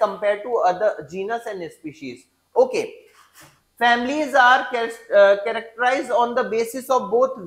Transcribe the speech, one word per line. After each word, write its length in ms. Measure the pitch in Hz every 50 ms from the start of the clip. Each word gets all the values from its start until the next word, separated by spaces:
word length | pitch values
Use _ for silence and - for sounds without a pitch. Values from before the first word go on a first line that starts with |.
| 214
compared 360 | 202 196 185 202 202 208 208 -
to 160 | 170 156 196 160 180
other 220 | 180 175 214 208 - - 160 135 165
genus 360 | 190 190 208 233 233 233 233
and 160 | 208 190 170 156 -
species। 500 | _ - 156 135 - 143 131 117 - _ _ _ _ _ _ _
Okay, 300 | 220 262 - - 170 131 - - - - _ _ _ _ _ _ - - - _ _ _ _ _ -
families 600 | 233 240 240 240 240 254 285 302 302 269 254 269 247
are 160 | 247 254 277 269 -
char-, 320 | 262 240 226 - - - - - -
uh, 220 | 202 202 196 202 202 202
characterized 720 | 226 226 226 220 - - 220 247 247 269 277 269 226 233 220
on 120 | 240 233 240 254
the 100 | 240 196 208
basis 340 | 226 233 226 - 262 247 -
of 220 | 262 247 214 190
both 260 | 202 240 262 262 262 233 185